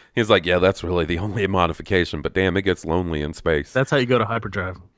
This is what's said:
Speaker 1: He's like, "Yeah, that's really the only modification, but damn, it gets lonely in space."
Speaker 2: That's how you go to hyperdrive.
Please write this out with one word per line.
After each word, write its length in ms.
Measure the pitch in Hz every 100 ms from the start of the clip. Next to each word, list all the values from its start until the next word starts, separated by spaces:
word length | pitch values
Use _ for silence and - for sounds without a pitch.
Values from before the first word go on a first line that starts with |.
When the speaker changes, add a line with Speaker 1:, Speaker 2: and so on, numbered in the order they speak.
| _
Speaker 1:
He's 140 | 123 107
like, 160 | 98
"Yeah, 140 | 87 90
that's 260 | 92 -
really 220 | 85 87 80
the 120 | 85
only 280 | 101 104 95
modification, 720 | 95 85 80 85 95 85 76
but 140 | 73
damn, 200 | 95 92 90
it 40 |
gets 220 | 95 87
lonely 380 | 80 87 87 76
in 100 | 73
space." 400 | - 85 76 71
Speaker 2:
That's 180 | 131 131
how 60 | 143
you 80 | 123
go 120 | 123
to 80 | 104
hyperdrive. 500 | 113 107 95 90 92 -